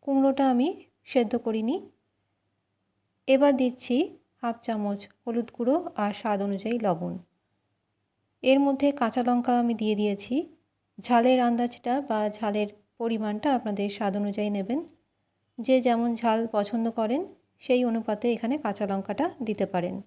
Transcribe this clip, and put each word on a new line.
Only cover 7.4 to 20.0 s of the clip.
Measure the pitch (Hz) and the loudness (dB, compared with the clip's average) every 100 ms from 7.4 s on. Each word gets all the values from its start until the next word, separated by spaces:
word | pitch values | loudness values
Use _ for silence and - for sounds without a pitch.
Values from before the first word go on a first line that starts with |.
| _ _ _ _ _ _ _ _ _ _ | _ _ _ _ _ _ _ _ _ _
এর | 247 269 | 4 4
মধ্যে | 277 269 285 285 | 4 2 2 2
কাঁচা | 226 240 | 0 0
লঙ্কা | 240 247 247 247 | 2 2 2 2
আমি | 240 | 2
দিয়ে | 226 214 208 | 0 0 0
দিয়েছি। | 208 202 - 254 349 _ _ _ _ - | 0 -2 -2 -4 -4 _ _ _ _ -14
ঝালের | - 240 240 254 | 2 4 6 4
আন্দাজটা | 240 233 240 - - 262 | 4 2 -2 -4 -4 -4
বা | 285 214 214 | -2 -2 -2
ঝালের | 208 220 208 208 - _ _ | -4 -4 -2 -4 -6 _ _
পরিমাণটা | 226 226 214 208 294 | -4 -2 -2 -2 0
আপনাদের | 262 226 202 202 202 | 0 0 -2 -4 -2
স্বাদ | 208 196 | -2 0
অনুযায়ী | 202 202 208 | -2 -2 -2
নেবেন। | 202 190 262 349 _ _ _ _ _ _ - | -2 -2 -4 -4 _ _ _ _ _ _ -10
যে | 233 262 | 2 2
যেমন | 247 233 233 | 4 2 0
ঝাল | 226 233 220 226 | 0 2 2 0
পছন্দ | 214 202 233 226 | -2 -2 -2 -2
করেন | 226 220 262 381 - _ _ | -2 -2 -2 -4 -12 _ _
সেই | - 247 | 0 2
অনুপাতে | 247 226 220 208 240 | 2 0 -2 -2 0
এখানে | 226 226 285 | 0 -2 -2
কাঁচা | 226 202 202 | -2 -4 -2
লঙ্কাটা | 196 190 202 320 381 226 | -2 -4 -2 -2 -4 -6
দিতে | 208 190 | -2 0
পারেন। | 180 175 190 | 0 -2 -6